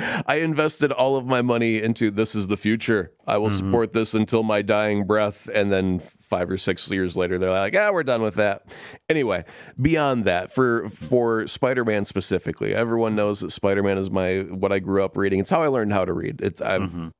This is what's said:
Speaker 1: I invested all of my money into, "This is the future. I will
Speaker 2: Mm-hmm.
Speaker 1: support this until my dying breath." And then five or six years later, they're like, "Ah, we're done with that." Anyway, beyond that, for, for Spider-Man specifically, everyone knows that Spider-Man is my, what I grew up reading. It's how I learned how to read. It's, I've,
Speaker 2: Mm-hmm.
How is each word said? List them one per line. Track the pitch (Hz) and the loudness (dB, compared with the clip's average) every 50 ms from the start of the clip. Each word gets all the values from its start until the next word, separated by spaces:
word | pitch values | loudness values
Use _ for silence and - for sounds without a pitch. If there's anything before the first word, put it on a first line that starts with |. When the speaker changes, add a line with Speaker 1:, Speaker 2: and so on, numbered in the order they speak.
| 156 - - - - | -6 -6 -4 -4 -2
Speaker 1:
I | - 139 156 | -2 -2 0
invested | 165 165 156 143 156 156 - - 147 143 | 0 0 0 0 0 0 0 0 0 0
all | - - 127 135 139 135 | 2 2 2 2 2 0
of | 123 127 | 0 0
my | 131 123 123 | 0 2 2
money | 123 120 117 117 113 113 110 107 | 2 2 2 2 2 2 2 0
into, | 113 113 - 117 110 | 0 0 0 0 0
"This | 104 101 110 107 - | 2 0 0 0 0
is | 107 98 92 | -2 -2 -2
the | 104 98 | -2 -2
future. | - 107 107 113 - - 117 104 87 80 - _ _ - | 0 0 0 0 2 0 0 0 0 -4 -10 _ _ -2
I | - 104 | -2 0
will | 104 110 | 0 0
Speaker 2:
Mm-hmm. | 101 95 95 98 | 0 0 0 2
Speaker 1:
support | 95 120 113 104 - | 2 2 2 2 0
this | 113 110 - - | 0 0 2 2
until | 110 107 - - 113 | 0 2 2 2 2
my | 110 110 107 104 104 | 2 2 0 0 0
dying | 101 107 104 107 107 104 101 101 | 2 0 2 2 2 0 0 0
breath." | 92 104 107 107 104 107 - - - 101 | 2 2 2 2 0 -2 -6 -10 -4 0
And | 104 101 101 | 0 2 2
then | 98 95 95 95 92 90 | 2 2 2 2 0 -2
five | 82 - - - - - - 87 90 87 | -4 -8 -16 -20 -6 -4 -2 -2 0 -2
or | 92 92 | -2 -2
six | - - 92 - - - | -2 -2 -2 -2 -4 -4
years | 98 95 92 90 85 | -2 -2 -2 -2 0
later, | 95 90 87 92 90 | 0 0 0 0 0
they're | 92 92 | 0 2
like, | 92 95 98 95 - | 2 2 0 2 2
"Ah, | 190 214 214 | 2 2 2
we're | 202 175 156 | 2 0 0
done | 127 123 113 113 | 0 0 0 0
with | 107 87 | 0 0
that." | 98 104 104 98 - - - - - - - - - _ - | 2 2 2 0 -2 -6 -14 -20 -20 -18 -18 -20 -8 _ -2
Anyway, | 160 160 135 113 95 87 82 - - - - - - - | 0 0 0 0 0 -2 -4 -8 -16 -20 -20 -14 -4 0
beyond | 127 147 160 156 151 139 131 120 104 | 0 2 2 4 2 2 2 2 2
that, | 95 87 90 92 - | 2 2 2 0 -2
for, | - 127 131 123 117 117 - 107 | 0 2 2 4 2 0 -2 -6
for | 104 - - - 127 123 120 117 113 110 107 | -10 -12 -2 0 2 2 4 2 2 0 0
Spider-Man | - - - - 127 131 127 120 113 107 104 101 | -2 -2 0 0 0 0 0 0 0 0 0 0
specifically, | - - 101 92 - 101 90 - - - - 107 101 98 | -2 -2 -2 -2 0 -2 -2 -2 -4 -6 -4 -4 -2 -2
everyone | 101 117 117 117 113 113 110 107 | 0 0 0 0 0 0 0 0
knows | 104 104 104 104 101 | 0 0 0 0 -2
that | 101 82 | -4 -6
Spider-Man | - - - 101 98 98 98 101 98 95 | -4 -2 0 0 2 2 2 2 0 0
is | 95 95 | -2 -2
my, | 92 95 92 90 92 95 | -2 -2 0 0 0 -2
what | 95 82 92 95 95 98 | -4 -6 -4 -2 0 0
I | 98 98 | 0 0
grew | 95 98 95 98 98 | 0 0 0 0 0
up | 95 - | 0 0
reading. | 101 98 98 95 95 | -2 0 0 2 0
It's | 98 - | 0 0
how | 190 165 | 0 0
I | 165 151 | 2 2
learned | 135 127 110 104 101 | 0 0 0 0 0
how | 98 92 | 0 0
to | 87 87 | 0 -2
read. | 85 85 - - - | -4 -4 -6 -6 -4
It's, | 95 98 85 - | -4 -6 -4 -4
I've, | - - 95 95 | -4 -2 -2 -2
Speaker 2:
Mm-hmm. | 98 90 85 87 82 82 - _ | -2 -4 -6 -8 -10 -10 -12 _